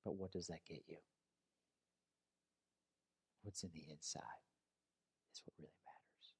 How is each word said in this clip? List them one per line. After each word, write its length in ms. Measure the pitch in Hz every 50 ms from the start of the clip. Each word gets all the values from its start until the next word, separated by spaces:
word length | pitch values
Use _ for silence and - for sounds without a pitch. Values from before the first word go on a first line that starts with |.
| -
But 100 | 107 80
what 160 | 95 95 92
does 160 | - 92 85 -
that 180 | 85 80 - -
get 160 | 85 - - -
you? 100 | 82 78 - _ _ _ _ _ _ _ _ _ _ _ _ _ _ _ _ _ _ _ _ _ _ _ _ _ _ _ _ _ _ _ _ _ _ _ _ _ _ _ _ _ _ _ _ _ _ _ -
What's 200 | 104 98 - -
in 80 | 90 82
the 100 | 78 76 76
inside 300 | 76 73 - - - 78 - - - - - _ _ _ _ _ _ _ _ _ _ _ _ _ _ _ _ _ -
is 80 | - -
what 100 | - - -
really 140 | - - - - _
matters. 500 | - - - - _ _ _ - - - _